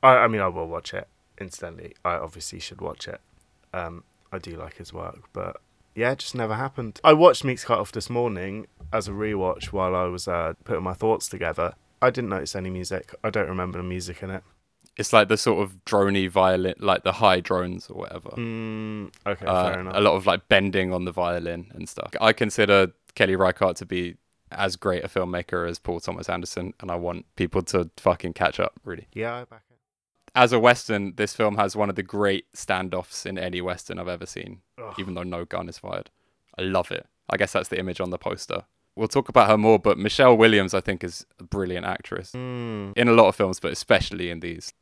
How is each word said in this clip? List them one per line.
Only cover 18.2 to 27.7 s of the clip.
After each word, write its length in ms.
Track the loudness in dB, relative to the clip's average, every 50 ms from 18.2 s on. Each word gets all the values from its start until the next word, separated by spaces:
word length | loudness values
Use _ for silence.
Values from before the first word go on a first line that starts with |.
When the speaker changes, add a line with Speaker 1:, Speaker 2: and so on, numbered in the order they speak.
| -14 -12
Speaker 1:
Mm, 800 | -10 -10 -10 -8 -8 -10 -8 -8 -8 -8 -8 -8 -8 -10 -12 -14 _ _ _
okay, 200 | -6 -6 -6 -2
Speaker 2:
Uh, 260 | -2 0 2 2 0
Speaker 1:
fair 80 | -2 -4
enough. 140 | -6 -4 0
Speaker 2:
a 60 | 2
lot 140 | 4 4 4
of, 100 | 2 2
like, 200 | 0 -2 -2 2 _
bending 440 | 4 4 4 4 0 0 0 0 -2
on 120 | -4 -4
the 60 | -4
violin 600 | -4 -2 -2 -2 -2 -2 -4 -6 -8 -8 -12 -14 -14
and 140 | -14 -14
stuff. 240 | -14 -12 -12 -12 -10 -4 2
I 140 | 4 4 4
consider 580 | 4 0 -2 2 2 4 6 6 6 6 4 0 _ _ _ _
Kelly 200 | 0 2 2 4
Reichardt 400 | 4 2 2 2 2 0 0 0
to 80 | -4 -8
be 320 | -6 -6 -6 -6 -6 -10 _ _ _ _ _ _ _
as 240 | -6 -4 -2 -2 -2
great 260 | -2 -2 -2 -2 -2 -4
a 20 |
filmmaker 600 | -4 -4 -4 -4 -2 -4 -6 -6 -4 -4 -4 -4 -4
as 100 | -6 -8
Paul 220 | _ -8 -8 -6
Thomas 260 | -6 -8 -8 -8 -6
Anderson, 460 | -6 -6 -6 -6 -8 -8 -8 -8 -8 -10 _
and 100 | -10 -8
I 40 | -8
want 300 | -6 -6 -6 -8 -8 -12 _ _
people 240 | -4 -4 0 0 -2 -2
to 260 | 0